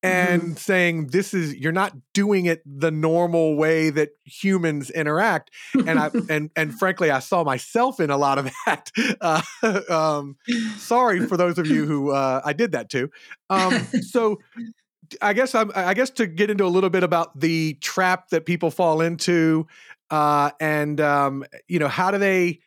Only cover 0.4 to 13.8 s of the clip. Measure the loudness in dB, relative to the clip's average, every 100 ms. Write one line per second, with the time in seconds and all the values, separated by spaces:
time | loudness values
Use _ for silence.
0.4 | 0 -8 0 2 2 0 -2 -2 -2 -4
1.4 | -4 -4 -2 0 -2 -4 _ -2 2 2
2.4 | 2 -2 -6 -4 -2 0 2 2 2 2
3.4 | 2 2 2 2 2 0 -2 _ -20 -4
4.4 | 0 2 0 -2 -6 -4 -2 0 2 0
5.4 | -6 -20 -4 -2 2 2 2 -2 -2 -4
6.4 | -2 -4 -4 0 -2 2 0 0 0 -2
7.4 | 0 -2 -2 0 0 0 -2 2 2 0
8.4 | -2 -4 -4 -4 -4 -4 -2 -2 0 0
9.4 | -2 -2 -2 -2 -2 0 2 0 -6 -14
10.4 | -6 -4 -4 -8 0 2 2 2 0 0
11.4 | 0 0 0 0 0 -2 0 0 0 0
12.4 | -2 -2 0 -2 -4 -4 -4 -8 -20 -20
13.4 | _ 0 2 0